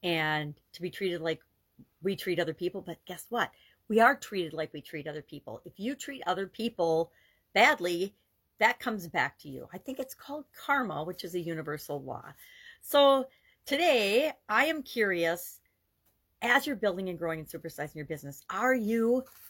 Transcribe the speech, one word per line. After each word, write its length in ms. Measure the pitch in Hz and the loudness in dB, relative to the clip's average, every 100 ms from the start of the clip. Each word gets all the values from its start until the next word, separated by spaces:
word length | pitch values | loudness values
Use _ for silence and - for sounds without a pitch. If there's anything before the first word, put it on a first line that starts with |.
and 520 | 175 165 156 151 147 147 _ | -2 0 2 0 -2 -8 _
to 80 | - | -10
be 80 | 175 | -8
treated 320 | - 190 175 | -4 -4 -2
like 180 | 160 160 _ _ _ - - _ | -2 -4 _ _ _ -20 -20 _
we 160 | 180 196 | -4 -4
treat 220 | - 170 | -2 0
other 140 | 175 | -2
people. 280 | 151 175 190 | -2 -6 -6
But 160 | 180 165 - | -8 -12 -12
guess 200 | 175 - | -14 -6
what? 220 | 233 185 - - _ - | -2 -2 -6 -20 _ 0
We 140 | 220 | 6
are 140 | 233 277 | 6 6
treated 380 | - 196 165 | -2 -4 -4
like 200 | 156 151 | -6 -8
we 80 | 151 | -10
treat 260 | - 160 151 | -12 -10 -8
other 140 | 147 | -10
people. 400 | - 143 - 110 | -12 -16 -14 -14
If 160 | - - | -16 -8
you 160 | 214 269 | -8 -6
treat 280 | - 269 - | -10 -6 -4
other 220 | 185 190 | -4 -4
people 640 | - 226 - 165 160 165 _ _ _ _ | -6 -6 0 2 2 0 _ _ _ _
badly, 640 | 190 254 294 175 170 196 - _ _ _ - | 4 6 4 0 -2 -4 -8 _ _ _ 2
that 200 | 220 247 | 2 2
comes 280 | 247 220 170 | -4 -4 -4
back 300 | 156 135 - | -2 -2 -4
to 100 | 147 | -14
you. 180 | 131 120 | -12 -12
I 40 | 185 | -12
think 220 | - 262 | -10 -8
it's 140 | 254 | -10
called 320 | - - 294 - - - | -12 -12 -12 -12 -8 0
karma, 380 | 285 214 151 | 0 0 -4
which 200 | 165 175 | -6 -8
is 120 | 180 180 | -6 -6
a 40 | |
universal 600 | 165 160 151 151 - 147 | -4 -6 -6 -8 -6 -8
law. 220 | 131 - - - - - - - | -6 -10 -12 -20 -20 -20 -20 -18
So 460 | - 285 277 269 262 _ _ _ - | 2 6 8 8 2 _ _ _ -2
today, 640 | 285 339 247 202 220 302 - - | 2 4 4 4 4 2 -2 0
I 180 | 220 294 | 2 2
am 180 | 320 | 0
curious, 760 | - 240 208 175 165 170 - - _ _ _ _ _ _ _ _ | -4 0 0 2 2 0 -6 -16 _ _ _ _ _ _ _ _
as 240 | 233 269 294 | 2 4 2
you're 100 | 220 | 0
building 340 | 208 185 190 | 0 0 -4
and 100 | 170 | -2
growing 200 | 165 160 | -4 -4
and 80 | 156 | -8
supersizing 480 | 165 165 151 147 156 | -12 -10 -8 -8 -8
your 100 | 143 | -8
business, 380 | 151 143 143 - | -8 -10 -12 -8
are 240 | 190 247 | 0 2
you 520 | 262 214 226 226 254 254 - | 2 2 2 4 2 0 -12